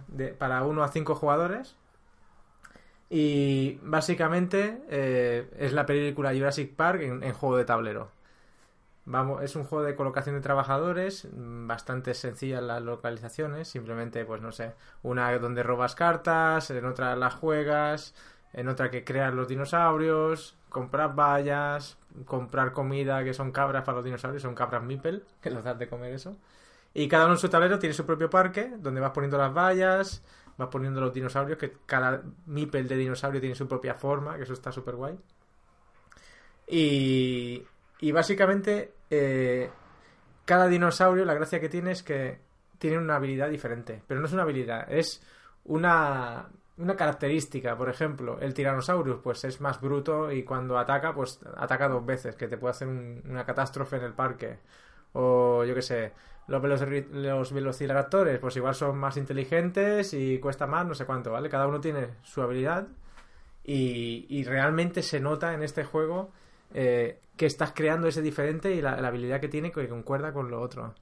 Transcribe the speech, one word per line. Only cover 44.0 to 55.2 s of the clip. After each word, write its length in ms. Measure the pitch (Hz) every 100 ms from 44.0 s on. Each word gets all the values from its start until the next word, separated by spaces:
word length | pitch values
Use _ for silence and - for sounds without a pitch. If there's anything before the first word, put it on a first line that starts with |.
| -
Pero 140 | 135
no 60 | 151
es 60 |
una 100 | 185
habilidad, 480 | 165 131 117 113 -
es 300 | 151 165 - - - - -
una, 840 | - 156 175 170 147 135 120 120 - - _ -
una 180 | 175 190
característica. 800 | 156 143 143 156 143 135 120 117
Por 120 | 127
ejemplo, 500 | 123 156 135 120 -
el 140 | 135
Tyrannosaurus, 680 | 131 139 131 127 180 139 117
pues, 220 | 131 117
es 160 | 135 131
más 200 | 143 127
bruto 520 | 135 143 143 151 156
y 100 | 135
cuando 340 | 127 131 127 123
ataca, 360 | 123 139 160
pues, 260 | 143 127 - - -
ataca 320 | 127 135 139
dos 160 | 127
veces, 300 | 120 127 120 107
que 120 | 117
te 80 | -
puede 140 | 123
hacer 160 | 123 131
un, 340 | 127 120 120 135
una 160 | 127
catástrofe 520 | 123 127 131 139 135 135
en 80 |
el 80 | 120
parque. 440 | 110 131 123 113 113 - - - - -
O, 520 | 127